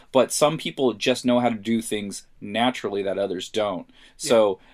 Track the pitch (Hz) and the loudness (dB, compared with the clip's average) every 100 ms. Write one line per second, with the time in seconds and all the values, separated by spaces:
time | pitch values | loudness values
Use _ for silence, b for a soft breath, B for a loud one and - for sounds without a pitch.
0 | B 131 117 - 151 156 165 - 127 101 | B 2 2 2 2 2 -6 -2 0 0
1 | 131 123 123 120 123 110 107 113 - 107 | 0 0 2 2 2 -2 -2 -2 -2 -6
2 | 101 - - - 104 110 123 - 104 101 | -6 -12 -16 -16 -8 0 0 0 -4 -4
3 | 98 95 98 92 - 107 104 87 - _ | -2 -2 -4 -4 -6 -4 -2 -4 -10 _
4 | - - - 113 104 92 b | -20 -12 2 4 4 0 b